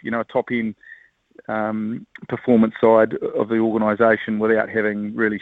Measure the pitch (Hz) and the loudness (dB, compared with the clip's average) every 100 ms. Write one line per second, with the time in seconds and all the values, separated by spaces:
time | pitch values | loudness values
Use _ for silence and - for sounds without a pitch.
0 | 113 117 110 131 - 123 113 104 _ - | -8 -6 -4 -4 -4 -4 -4 -8 _ -20
1 | _ _ _ _ - 110 107 107 107 123 | _ _ _ _ -8 -6 -4 -4 -6 -8
2 | - - - 120 - 117 113 - 117 113 | -12 -20 -10 -8 2 4 4 4 4 6
3 | 110 - - 127 107 113 113 110 107 107 | 4 0 -6 -4 -2 0 0 0 0 2
4 | 113 110 - 107 110 110 107 110 107 104 | 2 2 0 -4 0 0 0 -2 -2 -4
5 | 104 117 110 104 | -8 -4 -2 -4